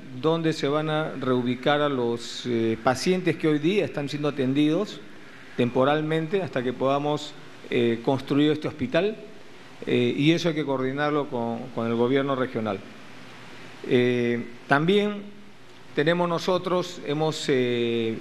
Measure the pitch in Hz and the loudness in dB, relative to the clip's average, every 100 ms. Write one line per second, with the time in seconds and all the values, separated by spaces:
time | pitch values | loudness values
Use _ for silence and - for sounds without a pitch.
0 | - 127 143 165 160 156 139 151 156 151 | -12 -2 0 2 2 0 0 0 0 -2
1 | 156 - 127 127 120 123 151 147 147 135 | -2 -2 0 2 2 0 2 2 2 2
2 | 120 120 - - 123 117 113 110 - 127 | 0 -2 -6 -8 -2 0 2 2 2 2
3 | - 185 175 151 160 151 151 208 156 - | 2 2 2 0 2 2 2 2 0 -2
4 | 143 147 147 135 127 135 151 160 208 - | -4 -2 -2 0 2 4 4 2 -2 -6
5 | - - - - - - 123 127 131 151 | -14 -16 -18 -18 -8 0 2 4 4 4
6 | 156 160 160 196 160 135 123 123 131 139 | 2 0 0 0 0 -2 -2 0 0 2
7 | 147 147 - - - - - 127 120 113 | 0 -2 -4 -14 -16 -16 -4 2 2 2
8 | 117 131 - 139 151 151 151 - 123 165 | 0 0 0 2 4 2 -2 -6 -2 0
9 | 196 226 - - - - - - - 123 | 0 -2 -10 -16 -18 -18 -18 -10 0 2
10 | 120 - 147 165 165 151 139 135 131 139 | 2 4 4 4 2 0 0 0 -2 0
11 | 147 147 139 123 117 117 131 120 117 117 | 0 0 0 -2 -2 -4 -6 -4 0 2
12 | 120 135 139 131 123 120 110 98 - - | 4 4 2 0 -2 -2 -2 -2 -6 -16
13 | - - - - - - - - - 123 | -16 -16 -16 -16 -16 -16 -16 -12 2 4
14 | 123 123 120 120 - - - 139 160 202 | 4 2 2 0 -4 -10 2 4 6 4
15 | 208 208 202 - - - - - - - | 2 -2 -10 -14 -16 -18 -18 -18 -6 0
16 | 147 175 175 165 165 180 180 180 180 - | 2 4 2 0 0 0 0 -2 -2 -6
17 | 110 147 156 147 - 135 123 120 117 117 | -4 0 0 0 0 2 2 2 0 0
18 | 113 110 | 0 -4